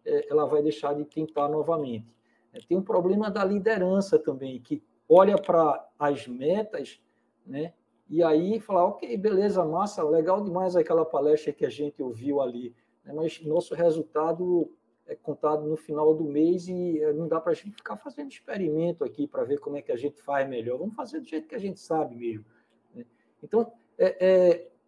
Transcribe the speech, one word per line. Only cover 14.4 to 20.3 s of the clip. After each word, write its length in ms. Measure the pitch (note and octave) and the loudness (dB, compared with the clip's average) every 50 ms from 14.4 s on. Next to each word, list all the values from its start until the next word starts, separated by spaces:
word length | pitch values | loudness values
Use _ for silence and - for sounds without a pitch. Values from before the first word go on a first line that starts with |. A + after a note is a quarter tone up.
| F3+ F3+ F3 F3 D3+ - - _ _ _ _ _ _ | -2 0 0 0 0 -2 -6 _ _ _ _ _ _
é 80 | - D3+ | -14 -14
contado 520 | - - D#3+ C#3+ - - D3+ D#3 D3 D3+ | -12 -10 -10 -6 -2 -2 -2 0 0 -2
no 80 | D3+ D#3 | -4 -6
final 380 | D3+ - - D3+ D3+ D3+ D#3 D#3 | -6 -6 -6 -2 2 4 4 2
do 100 | D#3 D#3+ | 2 0
mês 440 | D3 C#3+ D3+ D#3+ E3+ F3+ F3+ E3+ | -2 0 2 2 2 2 0 -4
e, 340 | F#3 F3+ F3+ F3+ F3 E3 D3+ | -6 -6 -4 -4 -2 -2 0
é, 100 | D3+ D#3 | 0 0
não 160 | D3 D#3 E3+ | -2 -2 -2
dá 140 | D3+ D#3+ D#3+ | -2 -4 -2
pra 140 | - F3 D#3 | -2 -2 -4
gente 160 | - - G#3 | -4 -6 -14
ficar 260 | G#3 - - - G#3 | -16 -14 -12 -12 -12
fazendo 320 | - - D4 - D4 C#4+ C#4 | -12 -14 -14 -12 -12 -14 -14
experimento 720 | - - _ - A#3 G3+ F#3 D3+ D3+ D#3+ E3+ F3 E3 - C#3+ | -14 -18 _ -10 -6 -4 -2 -2 -2 0 -2 -2 -2 -4 -6
aqui 220 | A#2+ - - C#3+ | -6 -6 -6 -8
pra 180 | C#3+ - C3 B2 | -6 -4 -4 -2
ver 160 | A#2+ C#3+ C#3+ | -2 -2 -4
como 160 | - D3 C#3+ | -4 -6 -8
é 60 | C#3+ | -8
que 100 | C#3 - | -6 -6
a 40 | B2+ | -4
gente 260 | A#2 C3+ C#3+ - _ | -4 -4 -6 -6 _
faz 260 | - - | -6 -2